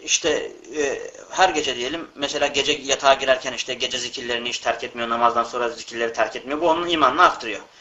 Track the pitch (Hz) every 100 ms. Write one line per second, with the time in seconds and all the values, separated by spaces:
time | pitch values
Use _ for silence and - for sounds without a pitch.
0 | 151 - 170 143 - - - 151 143 120
1 | - - - - 185 156 135 120 123 165
2 | 151 - 139 143 143 135 139 147 135 135
3 | 139 135 135 127 135 117 - 123 123 127
4 | 123 117 120 120 120 117 120 - 120 120
5 | 117 117 117 117 117 127 120 113 - 117
6 | 117 117 110 123 120 151 170 165 175 165
7 | 135 143 175 - 117 98 - -